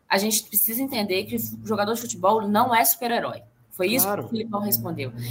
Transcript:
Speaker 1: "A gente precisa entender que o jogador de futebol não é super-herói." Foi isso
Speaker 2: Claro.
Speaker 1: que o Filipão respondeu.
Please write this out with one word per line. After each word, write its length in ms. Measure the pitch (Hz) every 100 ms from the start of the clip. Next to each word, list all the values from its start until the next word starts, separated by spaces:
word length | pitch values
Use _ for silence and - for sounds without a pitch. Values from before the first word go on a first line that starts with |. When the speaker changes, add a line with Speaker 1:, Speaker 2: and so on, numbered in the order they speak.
| -
Speaker 1:
"A 100 | 196
gente 260 | 214 214
precisa 380 | - 208 - 226
entender 440 | 269 240 208 185 214
que 100 | 233
o 320 | - - 208
jogador 260 | 202 208
de 80 | 233
futebol 460 | 240 175 185 220 202
não 260 | 208 -
é 120 | 233 254
super-herói." 560 | - 240 233 135 113 - _ _
Foi 140 | - 185
isso 180 | 254 196
Speaker 2:
Claro. 180 | 202
Speaker 1:
que 40 | 123
o 40 |
Filipão 280 | 226 226 202
respondeu. 540 | 208 - 185 165 131 - 120